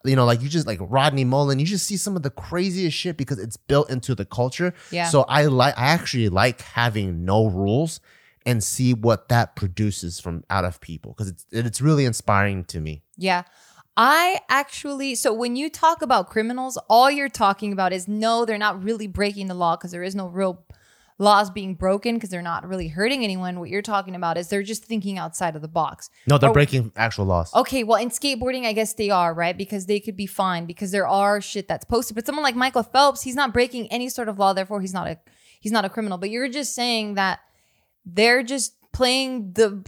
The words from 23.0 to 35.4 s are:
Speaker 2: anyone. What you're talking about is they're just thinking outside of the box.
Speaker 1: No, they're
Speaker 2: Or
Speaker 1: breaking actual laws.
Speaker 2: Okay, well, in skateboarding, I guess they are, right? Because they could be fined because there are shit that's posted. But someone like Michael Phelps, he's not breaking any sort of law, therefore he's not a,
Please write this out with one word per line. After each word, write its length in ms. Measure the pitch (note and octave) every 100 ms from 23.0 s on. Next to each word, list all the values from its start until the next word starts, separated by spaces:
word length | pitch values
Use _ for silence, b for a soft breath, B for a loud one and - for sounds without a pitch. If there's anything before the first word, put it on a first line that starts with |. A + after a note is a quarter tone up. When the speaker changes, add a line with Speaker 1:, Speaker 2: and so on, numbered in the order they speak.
| G#3+ C4+
Speaker 2:
anyone. 380 | A3 F#3 F3+ F3+
What 80 | F3
you're 140 | G3
talking 320 | G#3 G3+ F#3+ F3+
about 220 | F3 E3
is 100 | E3+
they're 140 | G3+
just 200 | G3 A3
thinking 360 | - A3+ G3 F#3+
outside 360 | E3 - F3+
of 60 | D#3
the 80 | D#3
box. 400 | E3 D3 - - b -
Speaker 1:
No, 120 | C#3
they're 100 | -
Speaker 2:
Or 60 |
Speaker 1:
breaking 380 | D3 C#3+ C3 A2+ -
actual 300 | A2+ - F#2+
laws. 260 | F2+ E2
Speaker 2:
Okay, 300 | - B3+ C4
well, 160 | A3 A3
in 80 | A#3+
skateboarding, 560 | - C#4+ C4 B3 C4
I 80 | A#3+
guess 220 | G#3+ A3
they 160 | - G#3
are, 240 | F#3+ E3+
right? 200 | E3 E3+
Because 300 | F3+ G3 G#3
they 160 | F3+ G#3
could 160 | G3+ F#3+
be 80 |
fined 420 | G3 - F#3+ F3 E3+
because 260 | F3 G3
there 140 | G3+ E3+
are 360 | G3 G3+ G#3
shit 260 | G3 G#3 F#3+
that's 160 | E3
posted. 300 | - A#3+ B3+
But 100 | A3
someone 180 | - D4
like 140 | C#4+ A#3+
Michael 280 | B3+ C4
Phelps, 360 | A3 B3+ C#4+ -
he's 140 | C4
not 180 | B3+ C#4
breaking 360 | G#3+ B3 A#3+ A3
any 200 | A#3+ B3
sort 220 | B3 A3
of 80 | G3
law, 160 | G3
therefore 260 | F#3+ F#3+ G#3
he's 140 | F#3+
not 140 | F#3 E3
a, 100 | D#3+ _ b